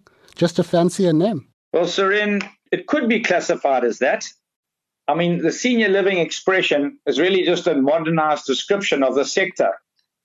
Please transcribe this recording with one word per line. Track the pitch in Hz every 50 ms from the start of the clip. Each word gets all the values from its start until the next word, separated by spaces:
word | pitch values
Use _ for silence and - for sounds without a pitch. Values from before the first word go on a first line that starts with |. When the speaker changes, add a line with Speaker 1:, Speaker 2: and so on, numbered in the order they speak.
| _ _ _ _ _ - -
Speaker 1:
just | - 170 165 - -
a | 165
fancier | - - 170 170 180 - - 190 175 160
name? | 151 180 226 208 139 - _ _ _ _ - -
Speaker 2:
Well, | 160 175
Suren, | 175 - 196 196 190 202 208 208 208 208 196 - - - _ _ -
it | 190 180 -
could | - 294 302 254 220
be | 233 180
classified | - - 180 165 - - 165 - - 143 135 123 123
as | 117 107
that. | - 123 147 196 214 - - - _ _ _ _ _ _ _ _ _ _ _ _ _ -
I | - 147
mean, | 165 175 175 170 -
the | 151 -
senior | - - - 254 247 226 220 196
living | 190 196 185 202 190 175
expression | 160 156 - - - 190 190 185 170 - 160 143 143 143 - _ -
is | 143 135 135
really | 170 190 196 185 170
just | 175 175 170 -
a | 175 151
modernized | 139 131 139 156 165 160 160 165 160 156 156 147 143 -
description | - 127 - - - 202 202 196 - 160 139
of | 135 127 123
the | 143 131
sector | - - 196 185 180 - - 127 98 - - _ _ _ _ _ _ _ _